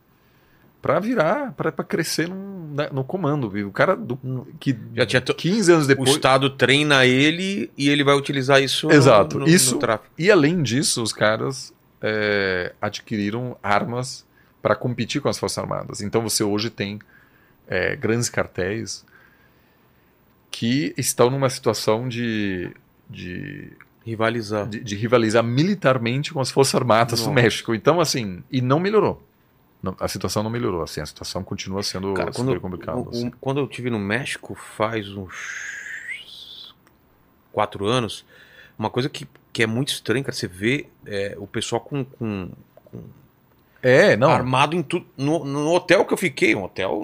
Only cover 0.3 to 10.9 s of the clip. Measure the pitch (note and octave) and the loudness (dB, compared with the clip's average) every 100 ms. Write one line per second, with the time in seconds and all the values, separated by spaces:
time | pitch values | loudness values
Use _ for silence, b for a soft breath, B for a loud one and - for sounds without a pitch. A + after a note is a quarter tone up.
0.3 | b b b b _ - D3+ G#3 A#3+ D#3 | b b b b _ -2 0 0 0 0
1.3 | B3+ C4+ D3 D#3+ - E3 - D#3 - E3 | 0 -4 -6 -4 -4 -4 -4 -2 -2 -4
2.3 | F#3+ G3 F#3+ D#3 C#3+ D3+ C3+ C3 F#3 D3 | -6 -12 -12 -8 -6 -4 -4 -4 -2 -2
3.3 | D3+ A2+ G2+ G2+ F#2+ D3+ G3+ E3 B2 B2+ | 0 -2 -4 -2 2 2 2 -2 -8 -6
4.3 | B2+ - - C#3+ A2+ A2+ A#2 B2 B2+ C3 | -8 -8 -6 -2 -2 -4 -2 2 2 2
5.3 | - D#3+ A3 F3 E3+ C#3 C3+ B2+ D3+ C3+ | -2 0 4 6 6 6 4 4 4 4
6.3 | C3+ C3+ C3+ B2+ C#3 D3+ C#3 B2+ B2+ D3 | 4 4 2 4 4 4 6 6 6 4
7.3 | E3+ F#3+ G3+ - - C#3 D3 C#3 C#3+ C#3 | 2 -2 -4 -6 -2 2 4 4 2 2
8.3 | C#3 C3 C#3 C3+ - D#3 D3+ C3 A2 E2+ | -2 4 4 4 0 6 8 10 8 6
9.3 | - C#3+ F3 - B2 A#2 G#2+ - - F3 | 2 4 6 4 2 0 -2 -4 0 6
10.3 | G3+ D3 F3+ B2 A#2+ - | 6 6 4 0 0 0